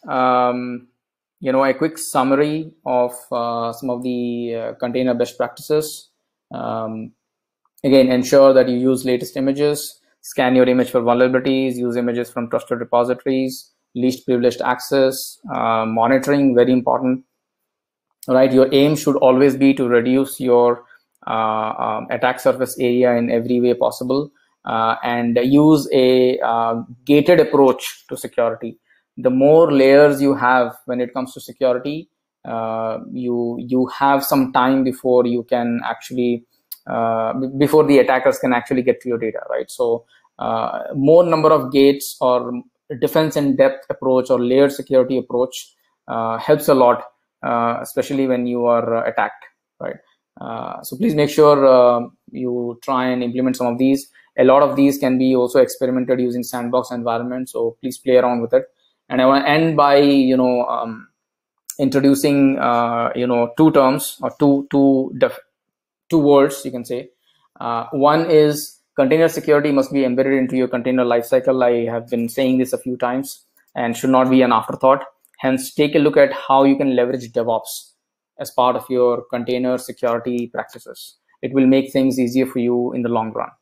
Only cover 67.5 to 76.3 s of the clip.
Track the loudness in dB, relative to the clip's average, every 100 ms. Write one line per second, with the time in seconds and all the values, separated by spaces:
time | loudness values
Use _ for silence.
67.5 | _ -8 -8 -6 0 2 2 4 4 4
68.5 | 0 -8 _ _ -2 2 4 2 0 0
69.5 | 2 2 0 0 -2 -2 0 0 0 -2
70.5 | -2 -2 -2 -2 -2 0 0 0 0 0
71.5 | 0 2 0 -2 -6 -6 -6 -4 -2 0
72.5 | 0 0 -4 -8 -6 -4 -4 -8 -14 _
73.5 | _ _ -6 -6 -2 2 2 4 4 4
74.5 | 2 -2 -2 2 2 -2 _ _ _ -4
75.5 | -4 -6 -2 0 2 2 4 2